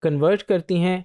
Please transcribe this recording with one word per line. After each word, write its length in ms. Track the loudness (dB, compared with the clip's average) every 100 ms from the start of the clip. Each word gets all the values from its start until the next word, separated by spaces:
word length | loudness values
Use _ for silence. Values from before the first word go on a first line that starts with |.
कन्वर्ट 400 | -2 0 2 0
करती 340 | 0 -2 0 -2
हैं, 280 | 0 -2